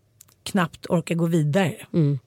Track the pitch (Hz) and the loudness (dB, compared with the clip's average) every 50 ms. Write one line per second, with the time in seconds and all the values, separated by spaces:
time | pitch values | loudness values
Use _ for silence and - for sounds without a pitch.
0 | _ _ _ _ - _ _ _ - - - 196 170 - - - - - 185 170 | _ _ _ _ -20 _ _ _ -8 -2 0 0 0 0 -4 -10 -6 -2 -2 -2
1 | - - 170 165 170 165 170 165 147 147 143 196 190 143 - - - - - 175 | 0 -2 -2 -2 0 0 2 2 2 2 2 2 0 0 -2 -6 -10 -4 0 2
2 | 151 143 143 123 _ | 2 2 0 -2 _